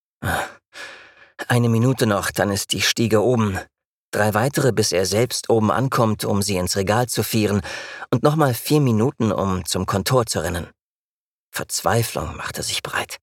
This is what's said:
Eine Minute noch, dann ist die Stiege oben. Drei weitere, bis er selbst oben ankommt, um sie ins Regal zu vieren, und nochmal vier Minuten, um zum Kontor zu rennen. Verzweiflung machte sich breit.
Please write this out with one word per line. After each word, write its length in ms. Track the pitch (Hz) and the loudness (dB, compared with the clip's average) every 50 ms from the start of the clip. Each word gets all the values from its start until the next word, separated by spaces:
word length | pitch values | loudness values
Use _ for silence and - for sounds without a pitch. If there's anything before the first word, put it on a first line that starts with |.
| _ _ _ _ - 90 87 - - - - - _ _ - - - - - - - - - - - - _ - - - | _ _ _ _ -6 -4 -4 -4 -4 -8 -12 -18 _ _ -20 -18 -18 -18 -18 -20 -20 -20 -20 -20 -20 -20 _ -10 -4 0
Eine 220 | 123 123 120 117 | 2 2 4 4
Minute 360 | 117 113 117 131 131 - - | 4 4 4 2 2 2 2
noch, 240 | 110 101 95 - - | 2 2 0 -2 -2
dann 200 | - - 92 101 | -2 0 0 0
ist 220 | 101 98 - - - | 0 -2 -4 -4 -4
die 100 | - - | -2 0
Stiege 400 | - - - 120 107 107 107 95 | 0 0 2 2 2 4 4 4
oben. 360 | 117 127 117 110 104 95 92 - - _ _ _ _ _ _ _ _ | 4 2 2 2 0 -2 -4 -8 -12 _ _ _ _ _ _ _ _
Drei 240 | - 104 104 107 104 | -2 0 0 2 2
weitere, 360 | 104 117 143 - - 139 127 | 2 0 0 0 0 0 2
bis 220 | 104 107 107 - - | 2 2 0 0 2
er 140 | 87 95 | 0 0
selbst 420 | 90 95 107 123 123 - - - - | 2 2 0 0 0 -2 -4 -2 0
oben 220 | 120 113 107 104 | 2 2 4 2
ankommt, 560 | 71 98 127 135 - - 117 110 104 - - | 2 2 0 0 2 2 2 2 0 0 -2
um 160 | 113 104 98 98 | -2 -2 0 0
sie 140 | 104 101 | -2 -2
ins 200 | 90 90 90 - | -2 -2 -2 -2
Regal 320 | 101 98 92 104 117 123 117 | -2 0 0 0 0 0 0
zu 140 | - - 107 | -2 -2 -2
vieren, 400 | - - 110 107 101 101 101 - - - - - - - - - - | 0 0 0 2 2 2 0 -2 -4 -8 -12 -12 -14 -16 -16 -6 -4
und 120 | - 123 117 | -2 2 2
nochmal 300 | 147 147 160 151 135 117 | 2 4 4 4 2 2
vier 280 | - - - 147 151 | 0 0 2 2 4
Minuten, 520 | 143 127 113 104 110 143 - - 117 107 95 | 4 4 4 4 2 2 0 0 0 0 0
um 320 | - 95 98 95 90 87 | 0 0 0 -2 -2 -4
zum 220 | - - 92 - | -4 -4 -2 -2
Kontor 400 | - - 98 92 - 131 127 113 | -2 -2 -2 0 2 2 2 2
zu 140 | - - 95 | 0 -2 -4
rennen. 280 | 78 87 87 87 76 - - _ _ _ _ _ _ _ _ _ _ _ _ _ _ _ | -2 -2 -4 -4 -6 -10 -14 _ _ _ _ _ _ _ _ _ _ _ _ _ _ _
Verzweiflung 840 | - - - - - - - 82 101 117 113 - - 67 78 80 78 | -12 -12 -8 -8 -6 -2 0 2 2 2 2 0 -2 -6 -6 -6 -8
machte 260 | - - - - - 73 | -10 -12 -10 -10 -8 -8
sich 200 | - - - - | -6 -6 -6 -6
breit. 340 | - - - - - - - | -6 -6 -6 -6 -6 -10 -16